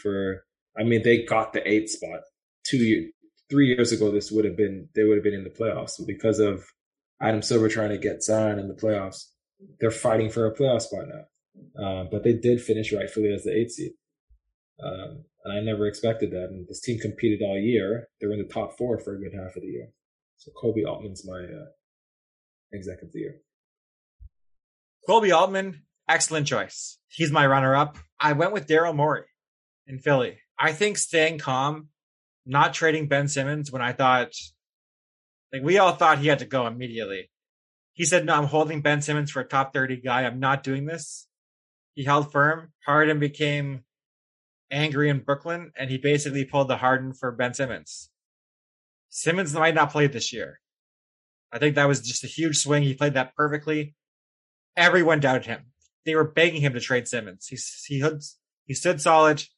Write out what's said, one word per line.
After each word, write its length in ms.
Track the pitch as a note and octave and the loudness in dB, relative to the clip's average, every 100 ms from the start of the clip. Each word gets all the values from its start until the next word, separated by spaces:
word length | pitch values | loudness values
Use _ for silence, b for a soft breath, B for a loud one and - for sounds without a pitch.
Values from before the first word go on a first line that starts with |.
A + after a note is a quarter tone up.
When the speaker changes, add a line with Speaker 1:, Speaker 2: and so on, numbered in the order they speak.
Speaker 1:
for, 440 | G#2 G2 G2 F#2+ _ _ _ - | -6 -4 -4 -6 _ _ _ -4
I 60 | |
mean, 180 | A2+ A2+ | 0 2
they 220 | A2+ A2+ | 4 4
got 280 | - A2 A2 | 4 -2 0
the 160 | G#2 - | -4 0
eighth 220 | G#2+ A2 | 0 0
spot 300 | - - F2 - _ _ _ | -8 -10 -12 -14 _ _ _
two 120 | - C3+ | -4 0
year, 340 | A2+ G2+ E2 - _ _ _ | 2 2 -2 -14 _ _ _
three 160 | C#3 C3+ | 2 4
years 240 | B2 A2 | 4 2
ago. 220 | A2 G#2+ | 2 0
This 180 | G2+ - | 0 0
would 140 | G#2+ | 0
have 120 | G#2 F2 | 0 0
been, 320 | G2+ F#2+ F2+ | -2 -2 -6
they 80 | - | 0
would 140 | G#2+ G#2 | 4 4
have 80 | |
been 100 | G#2 | 2
in 80 | G2 | -4
the 60 | F#2 | -10
playoffs. 440 | - A2+ F#2+ - - | -6 -4 -4 -8 -10
But 80 | - | -10
because 320 | G2+ A2+ G2+ | -4 0 2
of 240 | G#2 F#2+ - _ _ _ _ _ | 2 0 -10 _ _ _ _ _
Adam 220 | A2 A2 | -2 -2
Silver 260 | - A#2+ A2 | 0 2 2
trying 220 | A2 G#2 | 0 -2
to 80 | G2+ | -2
get 240 | G#2 - | -4 -4
Zion 380 | - A2 G#2+ G#2 | 0 0 2 -2
in 80 | G2 | -6
the 60 | |
playoffs, 500 | - A2 G2+ F#2+ - - _ _ _ - _ | -4 -2 -2 -4 -12 -20 _ _ _ -20 _
they're 100 | A2+ | -2
fighting 400 | A2+ B2 A2+ A2 | 0 0 2 0
for 160 | A#2 A2+ | 0 -2
a 80 | |
playoff 280 | G#2+ C3+ F#2+ | 0 0 0
spot 240 | - F#2+ - | -2 -10 -10
now. 160 | - - _ _ - - - | -14 -20 _ _ -20 -20 -10
Uh, 240 | G2 F#2+ F2+ | -8 -6 -6
but 140 | G#2 | 0
they 80 | A#2+ | 2
did 300 | G#2+ A#2+ A#2+ | 2 2 0
finish 300 | - G#2+ G#2+ | 0 -2 -2
rightfully 400 | G#2 G2+ A2 G#2+ | -4 -4 -2 -2
as 120 | G2 | -2
the 100 | G2 | -2
eighth 180 | G2 A#2+ | -2 -2
seed. 200 | - D2+ - _ _ _ _ _ _ _ _ | -6 -12 -12 _ _ _ _ _ _ _ _
Um, 420 | - F#2+ - - - _ | -12 -10 -12 -16 -20 _
and 80 | G2 | -8
I 80 | G2+ | -6
never 260 | A2 G#2 G#2 | -4 -2 -2
expected 440 | - A2+ A2+ G#2 | -2 -2 -2 -4
that. 140 | F2+ F2+ | -4 -8
And 160 | F#2+ F2+ | -12 -14
this 140 | - | -12
team 180 | - A2+ | -6 -6
competed 420 | G#2+ - A#2 G#2 G2+ | -6 -2 0 0 -2
all 120 | G2 | -2
year. 500 | A2 A#2 F#2+ A#2+ - _ | 0 0 0 -4 -6 _
They 60 | G#2 | -6
were 60 | |
in 60 | G#2+ G2+ | -6 -6
the 60 | |
top 240 | A2+ G#2 - | -6 -8 -6
four 200 | B2 A2 | -4 -4
for 160 | - | -6
a 60 | G2 | -12
good 140 | F#2+ | -12
half 200 | F#2+ F#2 | -12 -14
of 80 | F#2 | -14
the 60 | - | -12
year. 220 | - A2+ _ _ _ _ _ | -12 -14 _ _ _ _ _
So 120 | - - | -20 -6
Kobe 220 | A#2 A2 | -2 -2
Altman's 420 | D#2+ - G#2+ F#2+ F#2 | -4 -6 -12 -16 -14
my, 120 | F#2 | -14
uh, 260 | F2 E2+ - _ _ _ _ _ _ _ _ _ _ | -14 -16 -20 _ _ _ _ _ _ _ _ _ _
exec 280 | G2+ F#2 - | -14 -14 -14
of 100 | - | -14
the 60 | - | -12
year. 160 | - - _ _ _ _ _ _ _ _ - _ _ _ _ _ _ _ - | -12 -12 _ _ _ _ _ _ _ _ -20 _ _ _ _ _ _ _ 2
Speaker 2:
Kobe 240 | A3 G#3 | 4 6
Altman, 520 | E3 F#3+ F#3+ G3 D#3+ _ _ - | 6 4 0 -6 -10 _ _ 0
excellent 380 | D#3+ - D#3+ D3 | 0 2 -2 -2
choice. 520 | B2 F#2+ - - - _ | -2 -4 -10 -16 -18 _
He's 220 | - D#3+ | -4 0
my 160 | D3+ C#3 | 4 6
runner-up. 520 | C3+ C3 C3+ D3 - - _ | 6 4 2 2 -4 -20 _
I 140 | D3+ | 0
went 200 | C#3+ F3 | 2 0
with 140 | G#3 D3+ | -2 2
Daryl 280 | D#3 E3+ | 2 2
Morey 300 | D3+ D3+ C3 - _ _ _ _ _ _ | 0 0 0 -6 _ _ _ _ _ _
in 120 | C3 | -6
Philly. 400 | D3+ C3+ A2+ - _ - | 2 2 2 -6 _ 0
I 140 | D3 | 0
think 240 | D3+ G#3 G3+ | 2 0 0
staying 420 | - E3 D#3 D#3+ | -2 2 2 0
calm, 500 | D3 C3 C#3 D#3 D3+ _ _ _ _ _ - | -4 0 -2 -4 -12 _ _ _ _ _ -2
not 260 | C#3 E3 | 2 2
trading 340 | - D#3+ D#3 D3 | 4 2 2 2
Ben 200 | C#3+ C#3+ | 0 0
Simmons 420 | C#3+ C3+ D3+ D3 | -2 -4 -4 -6
when 120 | B2+ | -4
I 100 | A#2+ | -4
thought, 400 | B2 C3 B2+ A#2 - - _ _ _ _ _ _ _ _ _ _ | 2 4 4 2 -8 -18 _ _ _ _ _ _ _ _ _ _
like, 100 | C3+ | -6
we 160 | C#3 F#3+ | 2 6
all 140 | F#3 | 6
thought 260 | E3 E3 D3 | 6 6 6
he 100 | D3 | 4
had 100 | C#3 | 2
to 80 | A#2+ | 0
go 200 | C3 A#2+ | -2 -2
immediately. 640 | A#2+ B2 A2+ G2+ G2 F2+ _ _ _ _ _ _ | -4 -10 -8 -8 -10 -12 _ _ _ _ _ _
He 140 | - D#3 | -4 2
said, 180 | F3 | 2
"No, 100 | D#3 | 4
I'm 100 | D3+ | 2
holding 360 | D3 D3+ D3+ D#3 | 2 0 0 0
Ben 220 | D3 D3 | 0 0
Simmons 280 | D3 D3+ C#3+ | 0 -2 -2
for 100 | C3+ | -6
a 40 | C3 | -2
top 260 | C#3 C3+ | -2 0
thirty 220 | C#3+ C3 B2+ | -2 -2 -4
guy. 220 | B2+ B2 | -2 -2
I'm 160 | B2 B2+ | -2 -2
not 220 | C3 C#3 | 0 0
doing 240 | C3+ C3+ D3 | -2 -6 -6
this." 420 | E3 D3+ - - _ _ _ _ _ _ | -10 -12 -18 -20 _ _ _ _ _ _
He 100 | - | -8
held 280 | C3+ D3 D3 | 2 2 2
firm. 400 | C#3+ C#3+ E3 E3 _ - | 2 2 2 -6 _ 0
Harden 320 | D3 D#3 D3+ | 4 4 4
became 640 | D3 C#3+ D3 D3 C#3+ C3+ - _ _ _ _ _ _ _ _ | 0 0 -2 -2 -4 -8 -14 _ _ _ _ _ _ _ _
angry 400 | C#3+ D#3 C#3+ D3 | -2 0 2 2
in 80 | C#3 | 2
Brooklyn, 540 | C#3 C#3 E3+ E3+ E3 - | 0 -4 -4 -8 -10 -10
and 140 | C3 | -8
he 80 | C3 | -2
basically 480 | C#3 D3 D3 C#3 C3 | 0 0 0 -4 -2
pulled 220 | D3 C3 | 0 0
the 100 | A#2+ | 0
Harden 340 | B2+ C3 C3 | 2 0 -2
for 180 | C3 C3 | -8 -8
Ben 200 | A#2+ B2 | -4 -4
Simmons. 560 | A#2 C3 F#2+ D2+ - - _ _ _ _ _ _ _ _ _ _ | -2 -6 -6 -12 -20 -20 _ _ _ _ _ _ _ _ _ _
Simmons 420 | - D#3+ F3 F3 | -4 -2 0 -2
might 220 | D#3 D#3+ | 2 2
not 160 | D#3+ D3 | 4 2
play 140 | D3+ C#3+ | 2 2
this 260 | C3+ - | 0 -8
year. 280 | A#2 D#2 - _ _ _ _ _ _ _ _ _ | -8 -12 -14 _ _ _ _ _ _ _ _ _
I 60 | A#2+ | 0
think 160 | D3 | 2
that 100 | C#3+ C#3+ | 4 4
was 120 | C#3 | 4
just 240 | A2+ - | -2 -8
a 40 | - | -8
huge 280 | - D#3+ D3+ | -4 -2 0
swing. 260 | C#3 D3 | 0 2
He 120 | C#3+ | 2
played 180 | C3 D3 | 2 0
that 240 | C3 B2+ - | 0 -2 0
perfectly. 580 | D3+ D3 D3+ D3+ D3 - _ _ _ _ _ _ _ | -2 -2 -4 -4 -4 -12 _ _ _ _ _ _ _
Everyone 460 | - F3 F3+ D#3+ D#3 | 2 4 6 4 4
doubted 240 | C#3 C3 | 4 2
him. 220 | A#2 A#2 - _ _ _ D#3 | -2 -10 -12 _ _ _ -2
They 80 | |
were 100 | D#3 D#3 | 0 0
begging 360 | D#3+ E3+ D#3+ | 4 2 4
him 100 | C#3+ | -2
to 80 | A#2+ | -2
trade 260 | - B2+ A2+ | -2 -2 -2
Simmons. 400 | A#2+ G#2 F#2+ - | -6 -8 -16 -16
He, 100 | B2 - - - | -14 -14 -14 -8
he, 80 | C#3 D3 D3+ - - _ _ | -2 -2 -2 -10 -20 _ _
he 80 | _ | _
stood 300 | C3+ F3 E3 | -4 -2 2
solid. 420 | E3+ D#3+ D#3 D3+ - | 6 8 8 4 -2